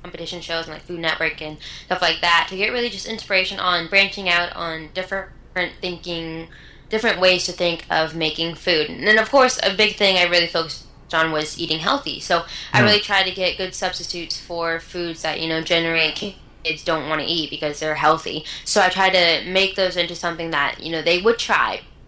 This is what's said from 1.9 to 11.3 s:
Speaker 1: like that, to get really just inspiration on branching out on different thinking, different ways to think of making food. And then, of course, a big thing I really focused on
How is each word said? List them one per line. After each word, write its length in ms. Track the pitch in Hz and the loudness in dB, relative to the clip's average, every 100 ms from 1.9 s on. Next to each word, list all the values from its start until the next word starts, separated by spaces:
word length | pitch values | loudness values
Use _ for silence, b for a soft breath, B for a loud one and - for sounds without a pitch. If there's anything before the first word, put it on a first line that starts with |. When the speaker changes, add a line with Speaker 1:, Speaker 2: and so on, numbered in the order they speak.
| 180 | 2
Speaker 1:
like 200 | 165 160 | 2 2
that, 260 | 175 170 - | 4 4 2
to 60 | 190 | -2
get 160 | 214 | -2
really 180 | 247 240 | 0 -2
just 180 | 196 - | -4 -8
inspiration 520 | 220 - 190 185 196 | -8 0 0 0 0
on 280 | 185 175 165 | 0 0 2
branching 420 | 196 196 202 185 | 4 2 0 0
out 260 | 175 175 - | 2 0 -4
on 340 | 165 160 156 | -6 -6 -8
different 380 | 185 185 196 180 - - 180 175 - | -8 -6 -6 -8 -14 -10 -6 -6 -6
thinking, 680 | 180 170 180 170 165 160 165 B B B - | -8 -8 -8 -6 -6 -10 -12 B B B -6
different 300 | 220 226 180 | 0 0 4
ways 260 | 185 180 180 | 4 4 0
to 60 | |
think 340 | 170 175 170 - | 0 0 0 0
of 260 | 160 160 165 | 0 0 0
making 400 | 156 156 165 160 | -2 0 -4 -2
food. 340 | 185 160 127 | 0 2 0
And 180 | 85 185 | 0 4
then, 100 | 220 | 4
of 140 | 202 | 6
course, 280 | 277 247 - | 6 6 4
a 100 | 196 | 0
big 220 | 190 208 - | 2 2 2
thing 220 | 196 185 | 2 4
I 60 | |
really 240 | 175 175 170 | 4 2 2
focused 380 | 170 160 - - - - | -2 -4 -8 -16 -20 -2
on 180 | 160 160 | 0 2